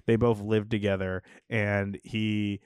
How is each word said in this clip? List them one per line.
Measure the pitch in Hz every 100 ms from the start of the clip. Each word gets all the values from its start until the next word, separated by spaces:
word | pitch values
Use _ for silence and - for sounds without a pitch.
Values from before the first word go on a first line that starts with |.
| -
they | 113
both | 120 104
lived | 101 110 104
together, | 110 101 95 95 92 - - -
and | 113 104 101 101 98
he | - 110 110 107 101 98